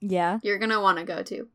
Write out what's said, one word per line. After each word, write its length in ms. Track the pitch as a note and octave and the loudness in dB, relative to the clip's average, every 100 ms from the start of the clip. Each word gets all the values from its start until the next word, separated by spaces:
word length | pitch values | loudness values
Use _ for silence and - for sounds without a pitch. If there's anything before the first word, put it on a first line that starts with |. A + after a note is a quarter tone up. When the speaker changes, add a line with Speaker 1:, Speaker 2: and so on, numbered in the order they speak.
Speaker 1:
Yeah. 380 | G3+ F3+ F3 A3 | -2 0 2 0
Speaker 2:
You're 160 | G#3 G3 | -2 0
gonna 200 | A3 G#3+ | 0 4
wanna 240 | G3 E3+ | 4 2
go, 200 | F3 D#3+ | -2 -6
too. 240 | - - - | -6 -8 -10